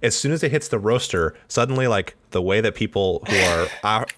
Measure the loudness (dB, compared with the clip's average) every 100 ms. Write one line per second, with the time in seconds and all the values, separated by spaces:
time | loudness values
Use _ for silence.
0 | -2 0 0 0 0 -2 -2 -2 2 0
1 | 0 0 -2 -4 -6 -2 0 2 2 0
2 | -2 -8 _ -2 0 2 2 0 -4 0
3 | 0 0 0 2 2 2 -2 -4 -2 0
4 | -2